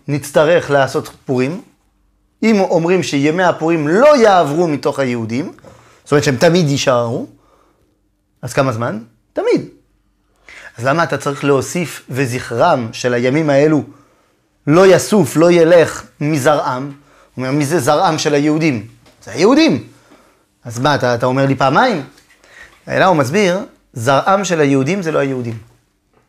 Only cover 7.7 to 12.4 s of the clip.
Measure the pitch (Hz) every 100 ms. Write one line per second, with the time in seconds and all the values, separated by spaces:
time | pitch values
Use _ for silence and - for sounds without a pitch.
7.7 | _ _ _ _ _ _ _ 120 147 135
8.7 | 113 120 208 233 _ _ - 440 381 139
9.7 | - _ _ _ _ _ _ _ - -
10.7 | - 123 160 165 - 147 139 143 135 -
11.7 | 180 160 - - 123 135 123